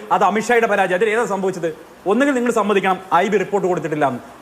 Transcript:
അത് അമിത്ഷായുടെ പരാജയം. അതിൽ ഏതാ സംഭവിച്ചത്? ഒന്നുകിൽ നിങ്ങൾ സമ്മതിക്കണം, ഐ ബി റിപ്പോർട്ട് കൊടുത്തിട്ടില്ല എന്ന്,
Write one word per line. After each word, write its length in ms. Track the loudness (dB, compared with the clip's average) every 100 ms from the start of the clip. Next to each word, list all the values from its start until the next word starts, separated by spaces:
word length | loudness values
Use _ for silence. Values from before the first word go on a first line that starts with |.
| 0
അത് 120 | 2
അമിത്ഷായുടെ 440 | 2 2 2 2 2
പരാജയം. 300 | 2 0 0
അതിൽ 120 | 0
ഏതാ 160 | 0 -2
സംഭവിച്ചത്? 440 | -2 -4 -4 -6 -8 -16 -8 -2
ഒന്നുകിൽ 280 | 2 2
നിങ്ങൾ 180 | 0 0
സമ്മതിക്കണം, 480 | 0 2 2 0 -2 0
ഐ 140 | 2 2
ബി 100 | 0
റിപ്പോർട്ട് 300 | 0 -2 0
കൊടുത്തിട്ടില്ല 400 | -2 -4 -2 -2
എന്ന്, 120 | -2 -10 -2